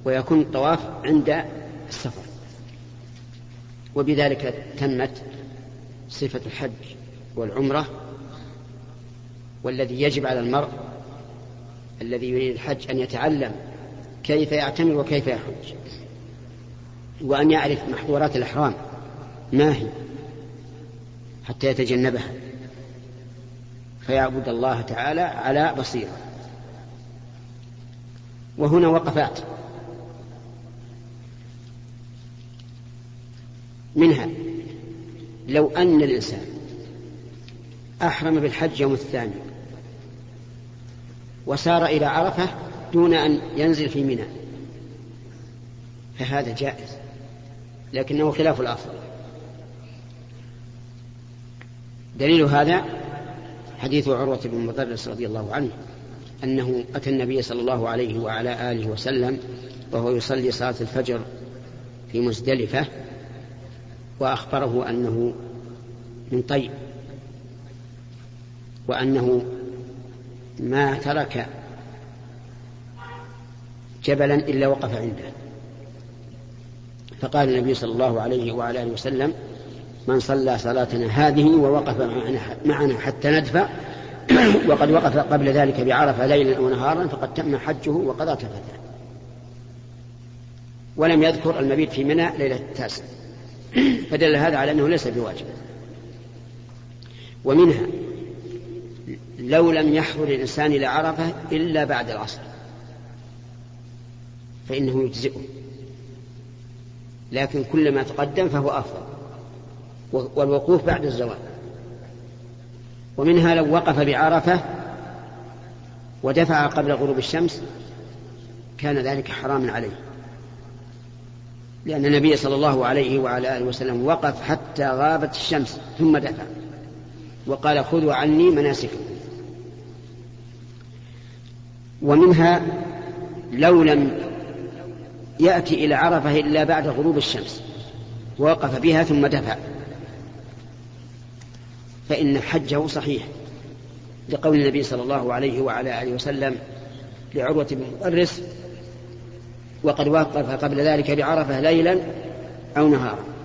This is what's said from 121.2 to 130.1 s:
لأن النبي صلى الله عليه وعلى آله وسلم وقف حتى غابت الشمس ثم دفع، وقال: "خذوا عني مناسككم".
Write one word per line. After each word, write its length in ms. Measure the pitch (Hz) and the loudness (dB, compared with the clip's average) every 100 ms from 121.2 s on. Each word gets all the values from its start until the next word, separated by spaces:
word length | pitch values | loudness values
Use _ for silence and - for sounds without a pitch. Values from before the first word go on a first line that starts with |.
| - - - - - - - | -18 -18 -18 -18 -18 -10 -4
لأن 200 | 151 143 | 2 6
النبي 300 | 147 156 143 | 8 8 6
صلى 180 | 139 | 4
الله 320 | 139 151 131 123 | 4 4 4 4
عليه 320 | 139 127 135 | 4 4 2
وعلى 380 | 127 123 127 127 | 2 0 0 0
آله 100 | 123 | -2
وسلم 400 | 123 131 120 131 | -2 -2 2 2
وقف 360 | 165 147 139 | 4 2 -2
حتى 460 | - 160 - - 139 | -2 -2 -2 -2 0
غابت 460 | 131 151 160 151 | 4 4 4 0
الشمس 460 | - - 156 127 - - - | -2 0 0 0 -6 -12 4
ثم 200 | 160 156 | 6 6
دفع، 260 | 131 - - - - - - - - - - - - | 4 -6 -10 -12 -12 -14 -16 -16 -18 -16 -16 -12 -4
وقال: 380 | 135 147 147 | 0 4 4
"خذوا 300 | - 165 156 | 4 4 4
عني 360 | 131 151 156 180 | 4 4 8 8
مناسككم". 600 | 151 143 131 - - - - - - - - - - - - - | 8 4 2 -4 -6 -8 -10 -12 -12 -14 -14 -14 -16 -16 -18 -18